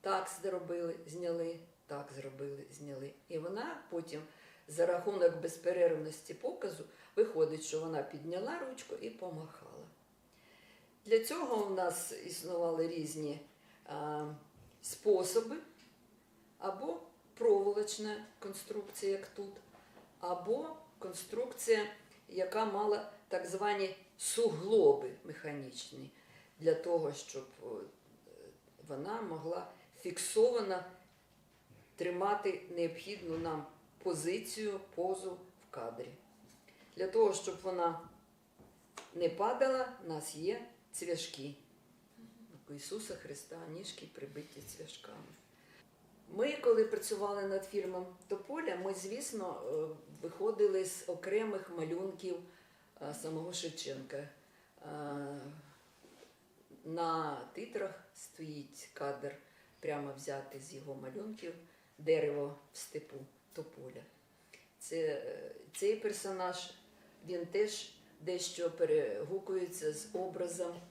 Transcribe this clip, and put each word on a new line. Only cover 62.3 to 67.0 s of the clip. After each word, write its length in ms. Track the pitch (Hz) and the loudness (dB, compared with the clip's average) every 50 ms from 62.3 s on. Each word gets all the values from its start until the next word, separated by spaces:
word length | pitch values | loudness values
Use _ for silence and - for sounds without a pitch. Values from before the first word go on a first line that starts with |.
| 143 147 143 143 143 - - - - | 2 2 0 -2 -4 -8 -14 -18 -14
в 40 | |
степу" 400 | - - - - 156 - - - 139 135 - - - _ _ - | -14 -14 -8 -8 -10 -10 -8 -14 -14 -14 -14 -18 -20 _ _ -10
Тополя. 500 | - 156 160 - - 135 127 - 113 - - - _ _ _ _ _ _ _ - - - - _ _ | -10 -10 -10 -12 -14 -14 -12 -12 -14 -16 -18 -20 _ _ _ _ _ _ _ -20 -20 -20 -20 _ _
Це, 180 | - - 160 | -10 -4 -2
е, 540 | 165 160 151 147 139 - - - - - - - - - - - | 0 2 2 0 0 -4 -4 -6 -6 -8 -10 -12 -14 -16 -14 -8
цей 240 | - 190 202 220 | 0 4 4 4
персонаж, 760 | 214 - 208 208 - - 196 190 185 185 180 180 - - - - - - - - - | 4 2 -2 -2 -2 -4 -4 -2 0 0 0 0 -2 -6 -10 -14 -18 -20 -20 -20 -20